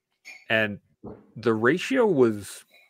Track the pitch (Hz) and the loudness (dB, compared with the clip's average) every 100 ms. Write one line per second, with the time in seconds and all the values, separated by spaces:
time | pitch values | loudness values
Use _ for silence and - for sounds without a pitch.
0 | _ _ - - - 113 107 101 _ _ | _ _ -20 -20 -2 -2 0 -6 _ _
1 | - - _ 120 117 110 117 180 - 262 | -18 -18 _ -4 0 2 2 2 -2 0
2 | 220 147 120 104 98 - - _ _ | 2 4 4 2 -10 -18 -20 _ _